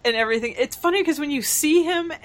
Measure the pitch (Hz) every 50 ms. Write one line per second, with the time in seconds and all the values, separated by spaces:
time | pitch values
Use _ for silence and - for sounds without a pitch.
0 | - 240 226 226 226 220 226 226 233 233 - - 262 - - - - 349 359 403
1 | 370 330 302 269 294 285 285 254 - - - - - 302 320 349 330 339 359 339
2 | 339 339 311 -